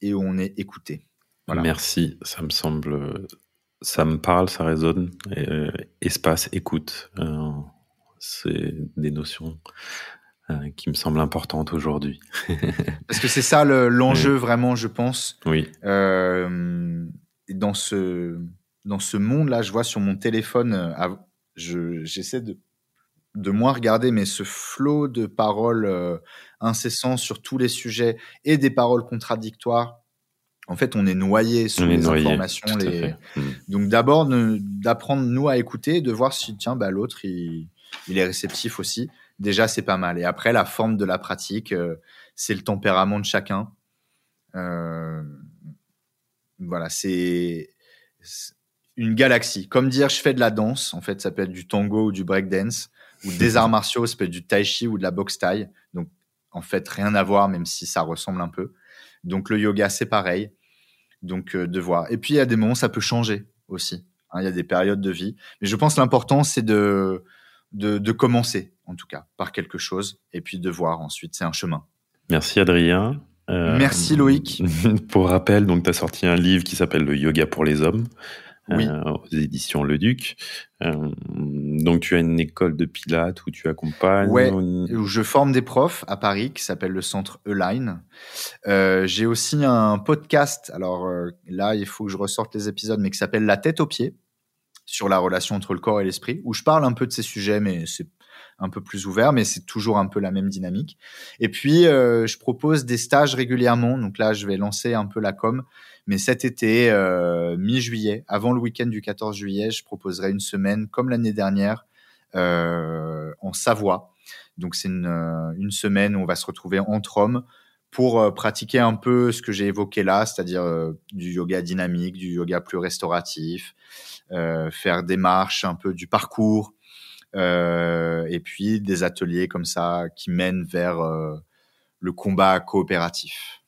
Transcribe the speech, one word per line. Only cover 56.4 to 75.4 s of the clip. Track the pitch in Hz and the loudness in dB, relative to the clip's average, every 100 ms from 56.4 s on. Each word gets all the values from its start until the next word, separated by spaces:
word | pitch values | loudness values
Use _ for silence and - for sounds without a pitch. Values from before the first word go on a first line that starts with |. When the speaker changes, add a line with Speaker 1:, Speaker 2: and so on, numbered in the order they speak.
| _ | _
Speaker 1:
en | 90 | -16
fait, | - 95 - | -6 -6 -4
rien | - 104 | -4 0
à | 104 | 2
voir, | 92 101 98 | 4 4 4
même | 90 | 0
si | 85 - | -6 -8
ça | 90 90 | -6 -4
ressemble | 80 82 - 92 | -4 -6 -6 -6
un | 87 | -6
peu. | 87 92 _ _ - - _ | -8 -10 _ _ -20 -20 _
Donc, | 87 95 98 | -6 -6 -2
le | 107 | 0
yoga, | 104 101 101 | 2 2 0
c'est | - | 0
pareil. | - 107 92 90 104 _ _ _ _ _ _ _ | -2 0 0 -2 -4 _ _ _ _ _ _ _
Donc, | 90 92 87 | -8 -8 -6
euh, | 95 87 | -6 -4
de | 92 | -4
voir. | 87 87 - | 0 -2 0
Et | 117 | -6
puis, | - | 0
il | 147 | 2
y | |
a | |
des | 127 | 4
moments, | 113 107 | 2 2
ça | 123 113 | 2 -2
peut | 117 | -2
changer | - 120 113 101 101 _ _ | -2 0 0 -4 -6 _ _
aussi. | 92 - 90 _ _ _ | -8 -8 -10 _ _ _
Hein, | 90 | -4
il | |
y | 95 | -2
a | |
des | 90 | -4
périodes | 87 90 95 101 | 0 2 2 0
de | 98 | -2
vie. | 85 95 - - - | -4 -6 -8 -20 -8
Mais | 101 | -4
je | |
pense | 110 151 | 2 2
que | 151 | 4
l'important, | 127 127 - 139 | 4 2 4 2
c'est | 147 - | 2 0
de, | 110 104 104 98 95 92 - _ _ _ _ | 2 4 4 4 0 -2 -8 _ _ _ _
de, | 101 104 104 | -4 -2 0
de | 104 | 0
commencer, | 117 127 120 117 98 87 _ | 2 4 4 2 -4 -8 _
en | - | -16
tout | 87 - | -16 -14
cas, | 73 _ - | -16 _ -10
par | 90 | -8
quelque | - 82 85 | -6 -8 -8
chose, | - 95 98 - _ | -6 -6 -6 -10 _
et | 87 | -12
puis | - 95 | -10 -6
de | 90 | -6
voir | 85 82 82 | -2 -2 -2
ensuite. | 78 - 82 | -8 -12 -12
C'est | - | -6
un | 85 | -6
chemin. | 78 87 80 _ _ _ _ - | -4 -4 -6 _ _ _ _ -2
Speaker 2:
Merci, | 82 - 104 | -2 2 4
Adrien. | 92 87 85 90 107 143 - _ - | 6 6 6 4 2 -2 -10 _ -6
Euh, | 92 85 117 | -2 2 4
Speaker 1:
Merci, | 139 175 165 | 4 2 2
Loïc. | 151 135 143 - - 92 80 | 4 6 4 0 -2 0 2
Speaker 2:
<laughs> | 110 107 - | 4 2 2
pour | 98 92 | 4 6
rappel, | 92 | 4